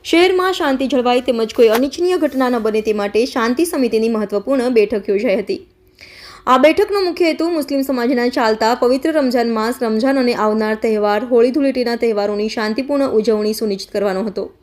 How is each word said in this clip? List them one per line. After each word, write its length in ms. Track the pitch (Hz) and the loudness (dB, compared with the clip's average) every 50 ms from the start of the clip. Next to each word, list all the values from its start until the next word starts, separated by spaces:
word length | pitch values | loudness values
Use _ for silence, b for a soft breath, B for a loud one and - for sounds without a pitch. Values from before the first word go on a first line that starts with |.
| _ | _
શહેરમાં 480 | - - 330 359 381 370 359 359 381 | 2 2 4 4 4 2 2 0 0
શાંતિ 340 | 370 - 339 285 269 262 277 | -2 -2 0 -2 0 0 -2
જળવાય 340 | 240 277 254 233 247 247 254 | 0 0 0 2 2 0 0
તેમજ 340 | 254 - 247 226 226 220 - | 0 0 0 0 -2 -2 2
કોઈ 140 | - 240 220 | 4 4 4
અનિચ્છનીય 500 | 214 240 269 285 - - 349 359 370 330 | 6 2 0 -2 -2 -2 0 0 0 0
ઘટના 300 | 302 285 269 262 262 247 | 0 -2 0 0 0 0
ન 100 | 247 233 | 0 0
બને 220 | 208 220 214 220 | -2 -2 -2 -2
તે 120 | 214 226 | -2 -2
માટે 340 | 208 208 202 202 - 214 240 | -2 -2 -2 0 0 0 -2
શાંતિ 380 | 262 - 254 226 233 247 247 339 | 0 -2 -2 -2 0 0 0 -2
સમિતિની 440 | 339 - 294 254 226 226 220 220 226 | -2 0 -2 -2 0 0 0 0 0
મહત્વપૂર્ણ 600 | 233 214 208 202 202 202 202 254 277 269 233 254 | 0 -2 -2 -2 -4 -4 -2 0 0 0 0 2
બેઠક 400 | 254 226 208 202 247 202 196 - | 2 2 2 2 0 -6 -2 -2
યોજાઈ 280 | 196 202 220 254 - | -2 0 0 0 0
હતી. 300 | 233 190 - 190 - - _ _ _ _ _ B B B B B B B B B B B | -2 -2 -6 -8 -8 -8 _ _ _ _ _ B B B B B B B B B B B
આ 120 | - 254 262 | 2 4 6
બેઠકનો 420 | 269 311 320 - 415 415 403 403 | 6 4 4 4 0 0 0 -2
મુખ્ય 240 | 381 349 330 - 359 | -2 -2 0 2 0
હેતુ 260 | 320 311 - 320 339 | 0 2 0 -2 -2
મુસ્લિમ 300 | 349 320 277 - 277 277 | -2 -2 -2 -2 -2 -2
સમાજના 480 | 269 277 269 247 233 240 285 240 240 247 | -2 -2 -2 -2 0 0 0 0 0 0
ચાલતા 460 | 247 302 240 220 220 214 226 220 247 | 0 0 0 0 0 2 2 0 2
પવિત્ર 380 | 240 254 240 262 269 - 320 | 2 2 0 0 0 0 0
રમઝાન 400 | 311 311 277 254 240 247 233 233 | 0 0 0 2 0 0 0 0
માસ, 220 | 226 220 220 233 247 - | -2 -2 -2 -4 -4 -4
રમઝાન 360 | 254 220 220 220 233 269 277 277 | -2 -2 0 0 0 2 2 2
અને 160 | 254 240 240 | 0 0 0
આવનાર 400 | 170 214 214 214 220 214 214 220 | 0 0 0 0 0 0 -2 -2
તહેવાર 500 | 214 - 226 214 208 208 208 208 214 254 | -2 -2 -2 0 0 2 0 0 0 0
હોળી 260 | 240 254 233 240 262 | 2 4 4 4 4
ધૂળેટીના 460 | 254 302 277 269 262 254 240 240 240 | 2 0 0 0 0 0 -2 -2 -2
તહેવારોની 520 | 233 247 233 214 202 202 208 208 208 208 220 | -2 0 0 0 0 -2 -2 -2 -2 -4 -4
શાંતિપૂર્ણ 600 | - 247 214 214 220 247 262 285 285 277 269 262 | -2 -4 -4 -2 -2 -4 -2 -2 0 0 0 2
ઉજવણી 440 | - 220 208 233 214 214 214 214 | 0 0 2 2 0 0 0 -2
સુનિશ્ચિત 400 | 214 - 226 214 196 190 - - | -2 -2 -4 -4 -4 -6 -8 -6
કરવાનો 300 | - 208 196 208 185 185 | -4 -2 -2 0 -2 -2
હતો. 280 | 220 214 190 196 - - - _ | -4 -4 -6 -8 -10 -10 -12 _